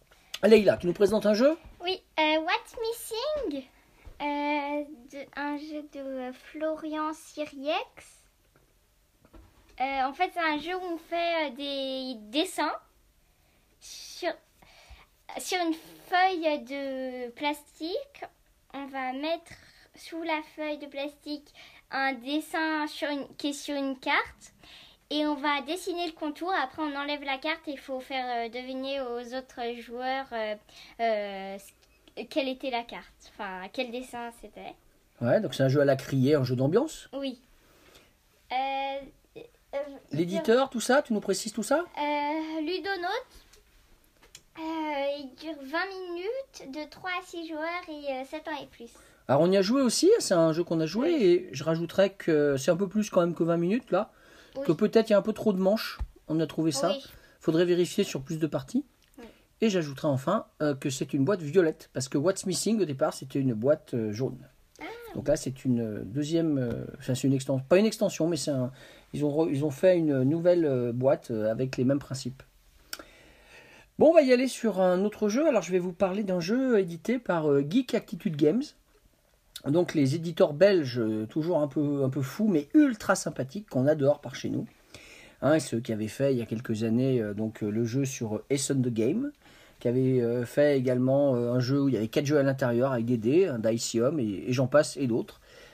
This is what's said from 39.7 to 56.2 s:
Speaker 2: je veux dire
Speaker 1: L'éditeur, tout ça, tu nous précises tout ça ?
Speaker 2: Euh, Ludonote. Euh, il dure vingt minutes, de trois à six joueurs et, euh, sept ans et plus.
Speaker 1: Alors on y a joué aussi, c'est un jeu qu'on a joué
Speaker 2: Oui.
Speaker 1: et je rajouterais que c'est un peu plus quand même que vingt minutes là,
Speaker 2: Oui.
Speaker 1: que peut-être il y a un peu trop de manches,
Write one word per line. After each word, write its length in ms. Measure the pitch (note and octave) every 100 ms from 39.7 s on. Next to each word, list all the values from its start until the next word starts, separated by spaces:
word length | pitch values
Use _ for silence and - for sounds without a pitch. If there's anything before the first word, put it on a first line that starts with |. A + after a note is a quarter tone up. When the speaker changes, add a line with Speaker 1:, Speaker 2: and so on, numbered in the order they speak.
Speaker 2:
je 20 | C#4
veux 60 |
dire 160 | C#4+ C4+ -
Speaker 1:
L'éditeur, 580 | C#3+ F3 G#3 A3 B3 C4+
tout 100 | A3+
ça, 220 | - A3+
tu 120 | -
nous 80 | G#3
précises 320 | G3+ F#3+ G#3+
tout 100 | -
ça ? 220 | - D4 F4+ -
Speaker 2:
Euh, 640 | D4 D4 D4 D#4+ D#4+ D#4+
Ludonote. 840 | D#4 F#4 G4 F#4+ F4+ A#4+ - - _ - _ _ _ - _ _ - - _ -
Euh, 40 | D#4+ D#4+ D4+ C#4 C#4 D4
il 100 | C4 -
dure 160 | D#4 D4
vingt 240 | C4+ E4 G4
minutes, 920 | F#4+ F4+ F4 G4 C5 C5+ - C4+ D4+
de 120 | D4
trois 220 | - F#4
à 140 | F4+ F#4
six 220 | E4+ E4
joueurs 120 | D4+ D#4+ F4+ E4
et, 240 | D4 C#4+
euh, 140 | C4 C4+
sept 160 | D#4 D#4+
ans 120 | C#4+
et 40 | -
plus. 240 | - A#3 - - _ -
Speaker 1:
Alors 120 | C#3
on 80 | F3+
y 60 | G3
a 60 |
joué 200 | F#3+ C#4
aussi, 280 | B3 - F4 A4+
c'est 140 | -
un 180 | E3+ E3
jeu 140 | D#3+ F3
qu'on 160 | E3
a 40 | D#3+
joué 280 | G3+ D#4+
Speaker 2:
Oui. 100 | D#4+
Speaker 1:
et 260 | F3+ F3+ -
je 100 | C3+
rajouterais 460 | D#3 E3 E3+ - G3
que 480 | - - D3+ D3 C3+
c'est 120 | F3+
un 60 | F3
peu 140 | G3
plus 200 | G#3+ G#3
quand 120 | F#3
même 120 | F3
que 100 | D#3+
vingt 120 | E3 E3+
minutes 340 | F3 A#3+ -
là, 220 | F3 A3+ _ - - - C4+
Speaker 2:
Oui. 60 | C#4
Speaker 1:
que 80 |
peut-être 360 | - G#3 A3+ A3
il 40 |
y 20 | G3+
a 40 |
un 20 |
peu 100 | G#3+
trop 220 | G3+ G#3+
de 60 | F#3
manches, 380 | F#3+ A3 - - - -